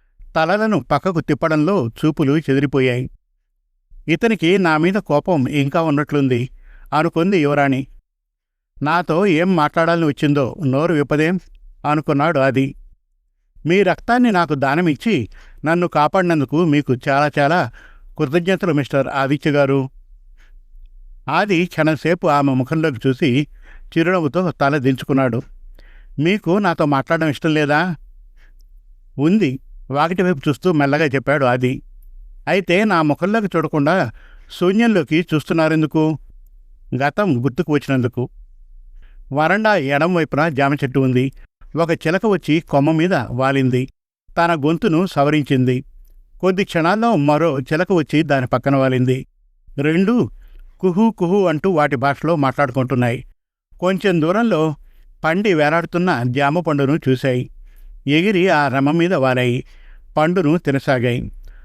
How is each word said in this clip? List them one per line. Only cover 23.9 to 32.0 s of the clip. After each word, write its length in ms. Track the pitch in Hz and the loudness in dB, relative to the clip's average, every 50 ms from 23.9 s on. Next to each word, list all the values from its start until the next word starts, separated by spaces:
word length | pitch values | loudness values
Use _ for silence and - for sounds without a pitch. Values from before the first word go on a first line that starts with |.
| - 165 | -2 0
చిరునవ్వుతో 520 | 160 175 190 180 156 135 123 180 185 165 | 0 2 0 0 0 0 -2 -2 -2 -2
తల 260 | - - 143 139 151 | -2 0 0 0 0
దించుకున్నాడు. 640 | 147 120 135 131 - - - 135 135 135 123 113 123 - - - - - - - - - - - - - - - 139 | 2 0 0 0 -2 -2 -2 0 0 0 0 -2 -4 -6 -8 -20 -20 -20 -20 -20 -20 -20 -20 -20 -20 -20 -14 -6 -2
"మీకు 400 | 147 175 208 202 - 160 180 214 | 0 0 0 0 0 0 0 2
నాతో 260 | 208 175 160 - 160 | 2 0 0 0 0
మాట్లాడడం 440 | 147 143 135 131 - 165 160 160 151 | 2 2 0 0 -2 -2 0 0 -2
ఇష్టం 260 | 123 - - 160 151 | -2 -2 -2 0 0
లేదా?" 420 | 151 147 139 147 156 175 185 151 - - - - - - - - - - - - - - - - - - - - - - - - 131 | 0 0 2 0 0 0 -2 -4 -8 -12 -20 -20 -20 -20 -20 -20 -20 -20 -20 -20 -20 -20 -20 -20 -20 -20 -20 -20 -20 -20 -14 -6 -2
"ఉంది," 400 | 143 165 202 226 185 131 131 - - - - - - - | 0 2 2 2 2 0 -2 -6 -12 -18 -20 -20 -12 -6
వాకిటి 320 | 131 143 160 170 185 202 | -2 0 0 0 0 0
వైపు 180 | 180 180 156 135 - 151 | 0 0 0 0 -2 -2
చూస్తూ 240 | 135 - - 185 | -2 0 0 0
మెల్లగా 320 | 165 147 143 139 147 151 165 | 2 2 2 2 2 2 0
చెప్పాడు 400 | 139 135 135 - 135 143 147 135 | 0 0 -2 -2 0 0 2 2
ఆది. 380 | 123 127 127 127 123 131 - - - - - | 0 0 0 0 -2 -2 -4 -10 -18 -20 -20